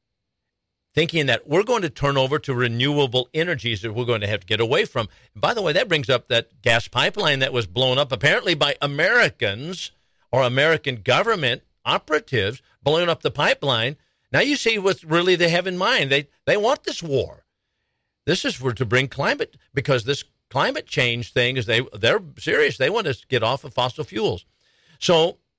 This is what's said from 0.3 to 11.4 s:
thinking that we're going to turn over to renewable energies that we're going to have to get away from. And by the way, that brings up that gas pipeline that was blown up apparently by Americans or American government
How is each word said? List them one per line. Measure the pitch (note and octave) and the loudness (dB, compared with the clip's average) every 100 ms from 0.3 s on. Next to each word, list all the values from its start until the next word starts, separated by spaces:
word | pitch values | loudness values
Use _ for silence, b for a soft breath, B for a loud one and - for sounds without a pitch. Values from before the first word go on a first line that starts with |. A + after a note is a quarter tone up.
| _ _ _ _ _ _ - | _ _ _ _ _ _ -2
thinking | D#3+ D#3+ C#3 | 0 0 0
that | A2+ - | 0 0
we're | E3 | 0
going | G#3+ A#3 | 2 0
to | E3+ | -2
turn | - C#3+ C#3 | -2 0 2
over | C3 D3 | 2 0
to | - | -2
renewable | B2 B2 A#2 C3+ D3 C#3 B2 B2 | -2 -2 0 0 2 0 0 -2
energies | D#3 F3 D3 A#2+ G#2 | -4 -2 -2 -4 -4
that | A2 | -4
we're | G#2+ A#2+ | -4 -2
going | A2+ | -2
to | G2+ | -2
have | G#2+ | -4
to | F2 | -2
get | G#2+ | -2
away | A#2 D3+ A3 | 0 0 0
from. | B2+ G#2+ b b | -4 -6 b b
And | G#2+ | -4
by | D#3+ | -2
the | A#3 | 0
way, | F3+ | 0
that | D#3+ - | 0 0
brings | D#3 B2 | -2 0
up | B2 - | -2 0
that | A#2 - _ | -2 -2 _
gas | A#2+ A#2 - | 0 0 0
pipeline | B2 D#3+ G3+ E3+ C3+ | -2 -2 0 0 0
that | C3 | 0
was | B2 G2 | -2 -4
blown | G2 C3 B2+ | -2 0 2
up | C#3 | 0
apparently | B2 C#3+ G3 F#3+ D3+ | 0 2 2 0 0
by | C#3+ - | 0 -2
Americans | C#3+ C#3+ F3+ A#3+ F#3 - G#2+ G2+ D#3 F#3 - _ _ _ _ | -4 0 2 4 2 0 -4 -4 -10 -12 -14 _ _ _ _
or | B2+ | 0
American | B2 B2+ D#3 D#3+ C#3+ A#2+ | 2 2 2 2 -2 -4
government | F#2+ C3 G#3 G#3 | 0 2 2 0